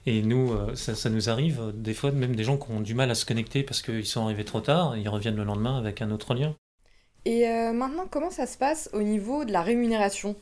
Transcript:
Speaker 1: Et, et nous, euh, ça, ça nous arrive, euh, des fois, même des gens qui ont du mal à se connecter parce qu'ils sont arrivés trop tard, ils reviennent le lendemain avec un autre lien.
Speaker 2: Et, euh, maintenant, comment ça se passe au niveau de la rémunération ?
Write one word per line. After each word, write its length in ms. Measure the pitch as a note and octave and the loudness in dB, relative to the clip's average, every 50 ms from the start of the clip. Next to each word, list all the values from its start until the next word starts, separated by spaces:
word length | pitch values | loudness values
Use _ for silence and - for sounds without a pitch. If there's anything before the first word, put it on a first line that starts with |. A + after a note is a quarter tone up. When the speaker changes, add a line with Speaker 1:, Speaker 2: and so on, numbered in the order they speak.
| - | -2
Speaker 1:
Et, 120 | C3 A2+ G#2+ | 2 2 4
et 40 | G#2+ | 4
nous, 280 | A2 A#2+ C3 C3 B2 | 4 4 4 4 2
euh, 220 | A2+ G#2 G2+ G#2+ B2+ | 2 0 0 -2 -4
ça, 220 | B2+ - - A2+ | -4 -4 -4 -4
ça 160 | - - A#2 | -2 0 0
nous 180 | A2 A2 G2+ A#2 | 0 2 2 0
arrive, 300 | A2+ B2 D3+ E3 C#3+ A#2 | 2 2 2 2 0 0
euh, 100 | A2+ G#2+ G#2+ | -4 -6 -6
des 180 | A2 A2 A2 A2 | -4 -4 -4 -4
fois, 180 | - - C#3+ | -2 0 0
même 240 | C#3+ C#3 B2+ B2 B2 | 0 2 2 0 0
des 80 | A2 G#2+ | 0 2
gens 140 | A#2+ C#3+ C#3 | 2 0 0
qui 140 | - A#2+ | 0 -4
ont 80 | A2+ G#2+ | -4 -4
du 140 | G#2+ G#2 A2+ | -2 -2 0
mal 160 | B2 C3+ B2+ | 2 2 2
à 40 | A#2 | 2
se 80 | - - | 0 0
connecter 380 | - A#2 A#2 A2+ - - C3+ | 0 0 -2 -2 0 0 -2
parce 220 | C#3 - - - - | -2 -2 -4 -6 -4
qu'ils 220 | - A2+ A2 G#2 - | -2 -4 -2 -2 -2
sont 180 | - A#2+ A2 | -2 0 0
arrivés 200 | A2 G#2+ G#2 G#2 | 0 0 -2 -4
trop 160 | - - A2 | -2 -4 -2
tard, 360 | - - D3 F3 F3+ C#3+ A#2 G#2+ | 2 2 2 4 2 2 0 -2
ils 120 | G#2 G#2 | -2 -2
reviennent 260 | G#2 G#2 G#2 A2+ G#2+ | -2 -2 0 -2 -2
le 80 | G#2 G#2 | 0 -2
lendemain 340 | G#2 G#2 G#2 A2 B2 C3+ C3 | -2 0 0 0 0 0 0
avec 240 | A2+ G#2 G2+ - | -2 -2 -4 -4
un 80 | A2+ G#2+ | -4 -4
autre 240 | G#2+ G#2+ - - B2 | -4 -4 -2 -2 0
lien. 220 | B2 D3 D#3 D3+ - _ _ _ _ _ _ _ _ _ _ _ - - | 0 0 -2 -2 -6 _ _ _ _ _ _ _ _ _ _ _ -6 -2
Speaker 2:
Et, 220 | A3+ A#3 A#3 A#3 A3+ | 0 2 4 4 4
euh, 240 | A3+ A3+ A#3 A#3 | 2 2 0 0
maintenant, 340 | A#3 A#3+ C4 C4 D4 F4 F#4 F4+ | 0 0 0 -2 -2 -4 -6 -4
comment 220 | - C#4+ D4+ F4+ | -4 -2 -2 -2
ça 160 | - - B3+ B3 | -2 -4 -6 -4
se 100 | - - | -2 0
passe 320 | B3+ C#4+ D#4+ D#4 - - - | 0 0 0 0 -4 -6 -2
au 100 | G#3+ G#3 | -2 0
niveau 420 | G#3 G#3+ G#3 G3 A3+ C4+ D4+ D4 | 2 0 0 0 -2 -2 -2 -2
de 60 | A3+ | 0
la 100 | G3 F3 | 0 0
rémunération ? 720 | E3+ G3+ A#3 A#3+ A#3+ A3+ A3+ G#3+ G3+ G3+ G3+ - - G#3 G#3 - | 2 2 2 2 4 4 4 4 4 2 2 0 -4 -6 -6 -6